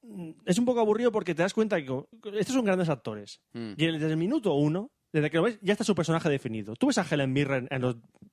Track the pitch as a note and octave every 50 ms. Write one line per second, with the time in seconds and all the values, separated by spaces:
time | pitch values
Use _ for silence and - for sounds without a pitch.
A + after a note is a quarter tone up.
0 | - A#3 G#3 F#3 E3+ D#3+ - - - - F3+ A3 B3 B3 B3 A#3 A3 G#3+ G#3+ A3+
1 | A#3+ B3 F#3+ G#3+ G3+ F3+ E3 D3+ F3 G3 - A3 A3 G#3 G3+ E3+ C#3 C3 C3 C3
2 | - - - A3+ - G#3 G3 G#3+ F3+ - B3+ C4+ A#3 G3+ F#3 F#3 F3+ D#3+ C#3+ A#2+
3 | - A#2+ G#2+ G#2 G2+ - - - _ _ - A#2+ A#2 A2 G2 - D#3+ E3 E3 D3+
4 | D#3 D#3+ D#3+ D#3+ E3 G3+ C#4+ D#4+ G#3+ F#3+ D3 C#3 D3 D3+ D#3+ F#3 A3 - _ _
5 | _ _ - D#3 D3 D3+ D#3+ E3 F3 A#3+ A3 - G3+ F3 G#3 - A#3 - G3 E3+
6 | E3 E3 D#3+ E3 - D#3 C#3+ C3+ - A#2+ A2 A2 G2 G#2 G#2+ - - D4 B3 G#3+
7 | F3 D3 D#3+ C#3+ C3+ C3 C3 C#3 C#3+ C3 C#3 B2+ B2 - C#3+ C3 B2 B2+ A#2+ A#2
8 | - - _ - - -